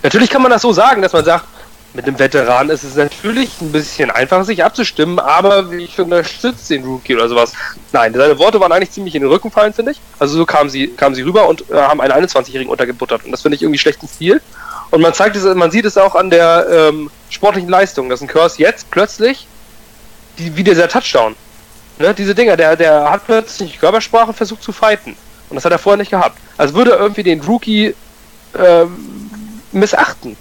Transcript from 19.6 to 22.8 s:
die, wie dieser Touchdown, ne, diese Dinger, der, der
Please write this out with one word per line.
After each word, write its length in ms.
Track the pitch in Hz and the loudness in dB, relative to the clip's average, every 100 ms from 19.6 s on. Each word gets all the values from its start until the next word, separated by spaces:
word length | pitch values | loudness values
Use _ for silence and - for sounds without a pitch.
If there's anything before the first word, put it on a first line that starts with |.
| - - - - - - - - | -20 -20 -20 -20 -20 -20 -20 -14
die, 160 | 170 156 | -10 -2
wie 60 | |
dieser 240 | 190 170 170 | 2 4 2
Touchdown, 480 | 233 - 135 113 107 - - - - - - | 0 -2 0 0 -4 -20 -20 -20 -20 -20 -2
ne, 120 | 160 196 | 0 0
diese 180 | 196 | -2
Dinger, 240 | 202 240 175 | 0 2 4
der, 180 | 160 | 2
der 360 | 160 | 4